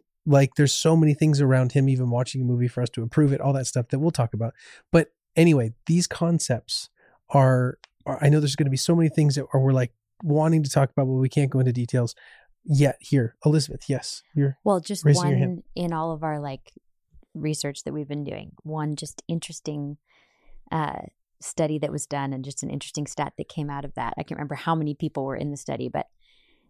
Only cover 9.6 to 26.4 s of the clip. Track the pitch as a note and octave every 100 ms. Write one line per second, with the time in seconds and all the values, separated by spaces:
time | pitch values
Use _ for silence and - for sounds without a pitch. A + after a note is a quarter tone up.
9.6 | C3+ C3 B2 _ _ _ E3 D3 D#3 D#3+
10.6 | C#3+ - C3+ - C3 C3 C3 - C#3 C3
11.6 | B2+ A#2+ A#2+ C3 A#2+ - - - _ _
12.6 | - C#3+ C#3+ - - C#3+ A#2 - D3+ D#3
13.6 | C#3+ C3+ - C3+ - - _ D3+ C#3 C3
14.6 | G#3+ F#3+ D#3+ G3+ D3 C#3+ C#3+ C3 D#3 F3
15.6 | - - F3 E3 E3 D#3 D#3 D3+ C#3+ C3+
16.6 | - - _ _ _ - - - D3+ D3+
17.6 | C#3+ C#3 - D3+ C#3+ D3 C#3 - - -
18.6 | D3+ D#3 D3+ D3 D#3 - - E3+ - E3
19.6 | - D3 C#3+ D3 _ _ _ _ - -
20.6 | - D#3+ D3+ - - - _ _ - -
21.6 | D#3 D3+ C#3+ D3 - C#3 C#3 C3+ C3+ -
22.6 | - C#3 - - D3 - C#3+ - - -
23.6 | D3 C#3+ C#3 - A#2+ - D3+ - D3 C#3
24.6 | - E3 D#3 D3 D#3 - C3+ C3+ D3 C#3+
25.6 | - C3 B2 - - _ _ _